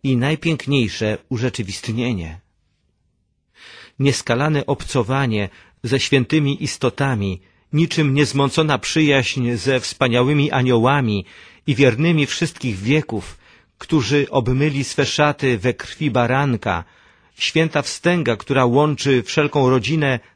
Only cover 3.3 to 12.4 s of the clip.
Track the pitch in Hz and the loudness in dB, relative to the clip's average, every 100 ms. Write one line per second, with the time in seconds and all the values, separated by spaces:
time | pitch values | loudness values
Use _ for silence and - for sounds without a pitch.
3.3 | _ _ _ - - - - 135 127 - | _ _ _ -20 -20 -14 -2 0 0 -2
4.3 | 120 151 147 - - - 135 107 135 131 | 0 0 0 -2 -4 -2 -2 0 0 0
5.3 | 107 98 - - _ 117 131 - 139 117 | -2 -4 -8 -20 _ -2 -2 2 0 2
6.3 | 156 139 139 147 - 127 - 139 117 98 | 0 0 -2 -6 -2 -2 0 -2 -2 -4
7.3 | 90 _ _ _ 147 170 - 147 135 143 | -6 _ _ _ 0 0 0 2 2 2
8.3 | 139 139 165 156 135 - 160 151 139 117 | 2 0 0 0 -2 -2 2 4 4 2
9.3 | 135 120 120 131 131 - - 131 120 127 | -2 -2 -2 0 -2 -2 -2 0 2 2
10.3 | 147 147 131 127 120 120 143 120 101 - | 2 2 0 2 4 4 2 0 -2 -4
11.3 | - - - - 123 135 113 165 160 139 | -16 -20 -8 -2 4 4 4 2 2 0
12.3 | - | -2